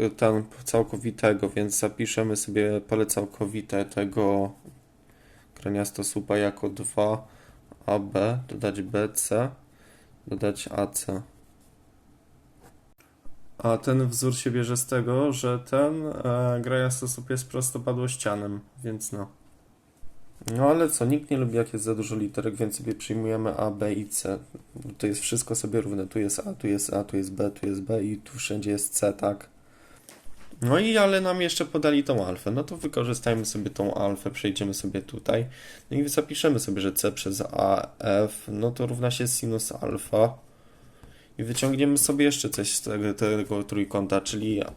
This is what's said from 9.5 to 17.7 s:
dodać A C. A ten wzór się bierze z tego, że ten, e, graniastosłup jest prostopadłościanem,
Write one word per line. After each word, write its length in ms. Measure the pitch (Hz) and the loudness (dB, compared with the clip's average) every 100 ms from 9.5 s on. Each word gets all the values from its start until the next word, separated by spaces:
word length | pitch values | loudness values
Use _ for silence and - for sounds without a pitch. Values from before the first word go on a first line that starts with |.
| 131 - _ - - - - - | -4 -20 _ -20 -20 -20 -18 -8
dodać 420 | 95 104 101 - | -2 -2 -2 -4
A 160 | 101 101 | -2 -2
C. 340 | - - 95 - - - - - _ _ _ _ - _ - _ - - - _ _ _ _ - - - - | -2 -4 -4 -6 -18 -20 -20 -20 _ _ _ _ -20 _ -20 _ -20 -20 -20 _ _ _ _ -10 -10 -12 -4
A 200 | 117 113 | 0 0
ten 300 | 135 131 127 | 2 2 2
wzór 280 | 120 127 123 | 0 0 0
się 160 | 131 | 0
bierze 260 | 123 120 120 | 0 0 0
z 80 | - | 0
tego, 480 | 127 120 127 147 | 0 2 2 2
że 260 | 127 127 123 | 2 0 -2
ten, 480 | 123 135 147 160 151 | 0 2 2 2 -4
e, 520 | - 127 120 123 123 | -4 0 2 2 0
graniastosłup 680 | 120 127 127 127 127 123 127 | 0 2 2 0 -4 -6 -4
jest 200 | 131 127 | -4 -4
prostopadłościanem, 1120 | 135 127 | -4 -2